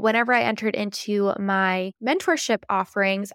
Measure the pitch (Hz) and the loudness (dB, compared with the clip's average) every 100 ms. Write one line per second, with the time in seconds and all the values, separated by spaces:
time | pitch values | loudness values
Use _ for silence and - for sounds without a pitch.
0 | 214 226 233 247 233 214 220 208 208 - | 2 2 2 2 2 0 -2 -2 -4 -6
1 | - 208 196 - 196 196 190 185 185 - | -2 0 0 0 0 2 2 0 -4 -6
2 | 226 349 - 330 - 226 - 196 185 - | -2 -2 0 0 0 -2 0 -2 -2 0
3 | 196 196 202 | 0 0 -4